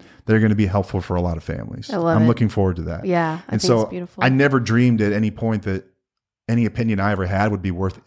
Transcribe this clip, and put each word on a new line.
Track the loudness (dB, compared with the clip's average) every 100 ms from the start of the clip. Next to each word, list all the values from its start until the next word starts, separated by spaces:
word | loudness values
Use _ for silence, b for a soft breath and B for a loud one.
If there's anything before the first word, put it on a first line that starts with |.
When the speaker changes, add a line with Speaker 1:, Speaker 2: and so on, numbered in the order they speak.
| B B
Speaker 1:
that | 0
are | 4
gonna | 4
be | 2 2
helpful | 0 -2 -4
for | -2 -2
a |
lot | -2 -4
of |
families. | -8 -10 -10 -12 -8
Speaker 2:
I | -4
love | 0 4
Speaker 1:
I'm |
Speaker 2:
it. | 4
Speaker 1:
looking | 4 0
forward | 2 0 0
to |
that. | -6 -6
Speaker 2:
Yeah, | -2 0 -2 -4 -4
I |
Speaker 1:
And | -2
Speaker 2:
think | 2
Speaker 1:
so | 2
Speaker 2:
it's | 0
beautiful. | -6 -12 -4
Speaker 1:
I | 0
never | 2 4 2
dreamed | 2 2 4 2
at | 2
any | 0 -2
point | -2 -4 -2
that | -4 -6 -8 _ _ _ _ _ -2
any | 0
opinion | 0 0 -2 0
I | 0
ever | 0 -2
had | 0 0
would | -2
be | -4
worth | -4 -4 -6